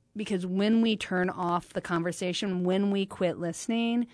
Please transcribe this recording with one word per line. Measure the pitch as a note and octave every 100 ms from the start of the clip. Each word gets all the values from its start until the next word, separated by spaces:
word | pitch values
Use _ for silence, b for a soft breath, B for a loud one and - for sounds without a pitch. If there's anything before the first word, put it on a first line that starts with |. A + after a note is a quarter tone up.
| _ G#3
because | G#3 F#3 F#3
when | F#3+ G#3+ A3+
we | A3+ G#3
turn | - F3+ F#3
off | - F3 F3 -
the | F3+
conversation, | - E3+ F3 E3+ F3+ F3 G3+ F3+
when | F3+ F#3+ G3+
we | G3 G3
quit | - F3+ -
listening, | E3+ - - A#3 A#3 A#3+ A#3